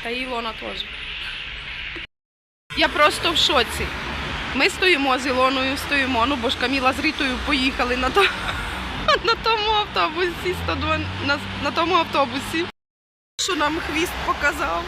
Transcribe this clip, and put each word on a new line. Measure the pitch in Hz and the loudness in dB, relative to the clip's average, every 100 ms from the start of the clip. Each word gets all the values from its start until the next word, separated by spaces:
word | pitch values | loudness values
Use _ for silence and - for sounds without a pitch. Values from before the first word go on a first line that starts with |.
Та | 233 | -6
і | 247 | -4
Ілона | 262 240 233 220 | -4 -4 -4 -6
теж. | 233 190 - - - - - - - - - - - 330 - _ _ _ _ _ _ - | -8 -8 -8 -8 -10 -8 -8 -10 -10 -12 -12 -10 -10 -10 -14 _ _ _ _ _ _ 0
Я | 311 | 2
просто | 339 302 - 339 | 6 4 4 0
в | 339 | 2
шоці. | - 294 - - - - - - - - - - | 4 4 2 -2 -4 -6 -6 -6 -6 -6 -4 2
Ми | 330 | 0
стоїмо | - 370 320 277 262 | 4 4 4 4 2
з | 262 | 2
Ілоною, | 254 262 269 262 269 | 4 4 4 0 -2
стоїмо, | - 285 262 254 233 | 0 0 2 2 2
ну | 285 | 2
бо | 226 | 0
ж | - | 0
Каміла | 247 269 254 | 0 2 2
з | 262 | 2
Рітою | 294 - 285 247 - | 0 0 -2 0 0
поїхали | 285 262 - 247 247 | 2 2 0 0 0
на | 254 | 2
то-, | 320 | 4
<laughs> | 381 - - - - - - - - 587 | 2 2 -4 -4 -6 -6 -6 -4 2 2
на | - 440 | 4 0
тому | 453 453 415 | 2 0 2
автобусі, | 427 415 392 339 311 359 330 370 359 | 2 0 0 0 0 -2 -2 -4 -2
сто | - 320 | -2 -2
два, | - 208 196 - 269 | 0 -2 -2 -4 -2
на, | 285 - - | -2 -2 -4
на | 285 | -2
тому | 330 330 349 | 0 2 2
автобусі, | 330 320 277 262 - 320 349 - _ _ _ _ _ - | 2 2 0 0 -4 -4 -4 -8 _ _ _ _ _ -6
що | - 339 | -2 0
нам | 302 320 | 0 0
хвіст | - 302 349 - - | -2 -2 -2 -2 -2
показав. | 339 285 285 285 339 | 0 0 0 -2 -2